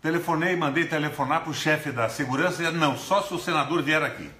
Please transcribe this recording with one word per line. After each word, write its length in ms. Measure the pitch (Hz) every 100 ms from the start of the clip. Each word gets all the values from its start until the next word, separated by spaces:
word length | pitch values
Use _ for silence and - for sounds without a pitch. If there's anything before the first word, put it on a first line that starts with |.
Telefonei, 540 | 151 165 - 160 175 175
mandei 300 | 156 139 165
telefonar 560 | 160 147 - 131 160
pro 100 | 165
chefe 400 | 151 160 151 151
da 160 | 120 110
segurança 540 | - 139 135 175 151
e 40 | 170
disse, 100 | 165
"Não, 180 | 156 127
só 280 | - 196
se 100 | 196
o 60 | 170
senador 420 | - 160 135 165
vier 220 | 139 156
aqui." 260 | 143 120 - -